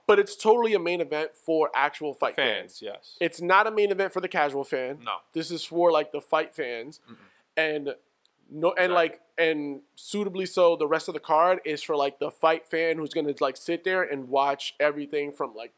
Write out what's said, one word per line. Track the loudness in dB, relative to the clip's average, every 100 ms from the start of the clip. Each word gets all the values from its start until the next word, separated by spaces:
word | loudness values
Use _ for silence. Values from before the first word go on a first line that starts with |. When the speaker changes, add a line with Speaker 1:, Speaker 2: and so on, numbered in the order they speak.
| 4
Speaker 1:
but | 4
it's | 4 0
totally | 2 4 4
a | 2
main | 0 -2
event | -2 -4 -6 -8
for | -2 2 2
actual | 2 0 -2 -8
fight | -2 -2 0
fans. | 0 0 -6 -12
Speaker 2:
Fans, |
yes. | -12 -12 -14 -4
Speaker 1:
It's | -4 -2
not | 4 4 4
a |
main | 2 0
event | 0 -2
for | -2
the | -2
casual | 0 0 -2
fan. | -4 -4 -6 -8
Speaker 2:
No. | -8 -10 _
Speaker 1:
This | -8 -6
is | -8
for, | -6 2 4
like, | 4 0
the | -8
fight | -2 -2 -2
fans, | -6 -8 -8 -12 -16 -20
Speaker 2:
Mm-mm. | -20 -20 _ _ -2
Speaker 1:
and | 0 -2 -6 -10 _ _ _ _ _
no, | -2 0
and | 2 2
Speaker 2:
Exactly. |
Speaker 1:
like, | 4 2 -2 _ 0
and | 0 0 -4 -8 _ -18
suitably | -6 -4 -4 -4 -4
so, | 4 4 4
the | 0
rest | -2 -2
of |
the | -8
card | 2 4 6 4
is | -2 -6
for, | -2 0
like, | 0 -2
the | -8
fight | 0 2 2
fan | -2 -2 0 -2
who's | -4
gonna, | -4 -4 -2
like, | -2 -2
sit | -4 -4
there | -2 -2
and | -2 -4 -2
watch | 0 0 0 -6 0
everything | 0 0 -6 -4 -4
from, | -6 -8 -8
like, | -16